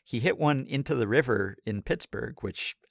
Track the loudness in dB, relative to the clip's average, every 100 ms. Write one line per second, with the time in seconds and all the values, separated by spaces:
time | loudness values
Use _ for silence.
0 | -6 0 0 2 2 2 0 -4 0 0
1 | 4 4 4 2 0 -4 -6 -6 -2 -4
2 | -4 -8 -8 -8 -8 -6 -8 -10 _